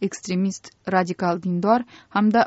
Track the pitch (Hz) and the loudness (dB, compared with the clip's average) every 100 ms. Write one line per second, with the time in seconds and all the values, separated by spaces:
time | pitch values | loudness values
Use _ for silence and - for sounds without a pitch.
0 | 196 - - 185 190 - - _ - 185 | -6 -6 -6 -2 -2 -4 -16 _ -2 0
1 | 180 175 180 170 180 175 196 240 240 - | 0 -2 -2 -2 -2 -2 2 0 0 -16
2 | _ 196 214 226 | _ 0 2 4